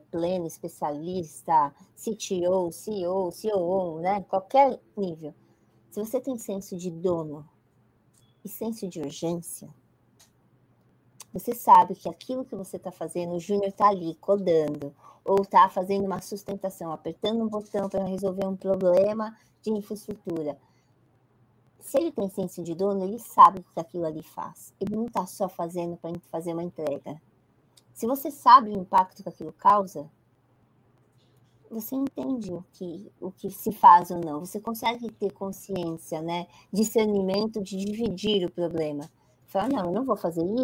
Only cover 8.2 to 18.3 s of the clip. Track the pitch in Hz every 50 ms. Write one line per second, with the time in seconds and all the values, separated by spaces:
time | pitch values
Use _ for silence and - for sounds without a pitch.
8.2 | _ _ _ _ _ 196 - - 226 226 226 220 214 180 - 170 - 143 156 -
9.2 | - 165 175 170 170 - - - - - - _ _ _ _ _ _ _ _ _
10.2 | - _ _ _ _ _ _ _ _ _ _ _ _ _ _ _ _ _ _ _
11.2 | - _ - 185 - 240 240 233 - 233 226 240 233 - 190 - - - - -
12.2 | - - 254 254 254 262 - 190 190 - - 180 - 180 - - 165 165 - 175
13.2 | 175 175 175 175 165 - 202 202 202 196 196 - 208 208 202 185 165 165 165 -
14.2 | - - 202 208 190 180 165 160 151 147 147 147 139 143 - _ - - - _
15.2 | _ - 196 202 196 - - 180 185 190 - 196 185 190 196 196 196 196 180 190
16.2 | - - 220 202 - - 196 196 - 190 - - 180 165 156 - - 165 165 -
17.2 | - 208 220 233 226 214 208 208 208 - - 202 196 196 202 196 190 185 190 185
18.2 | 196 190